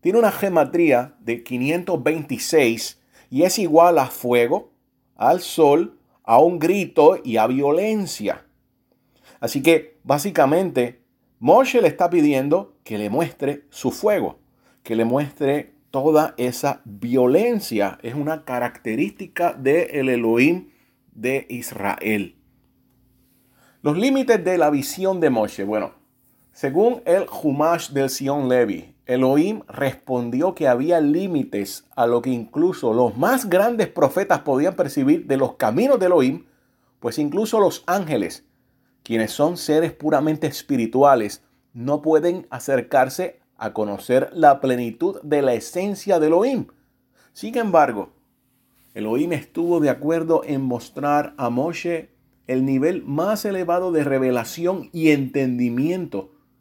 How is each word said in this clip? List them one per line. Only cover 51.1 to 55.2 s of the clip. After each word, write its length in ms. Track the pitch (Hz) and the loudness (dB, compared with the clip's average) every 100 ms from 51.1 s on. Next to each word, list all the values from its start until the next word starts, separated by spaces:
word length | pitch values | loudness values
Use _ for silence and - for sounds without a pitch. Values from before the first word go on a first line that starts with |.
| 147 147 - | 0 -2 -6
a 120 | 123 | -4
Moshe 600 | 120 151 170 170 165 - _ _ _ - | -2 -4 -4 -6 -6 -8 _ _ _ -6
el 200 | 131 135 | -2 0
nivel 380 | 135 151 180 | 0 0 -2
más 420 | - 143 185 214 208 | -6 -4 -2 -4 -4
elevado 460 | 196 170 175 185 | -6 -2 -2 0
de 120 | 160 | -2
revelación 840 | 143 135 131 123 113 - 170 185 123 | 0 0 0 -2 -4 -6 -4 -4 -8
y 200 | 170 160 | -2 2
entendimiento 1200 | 147 | 2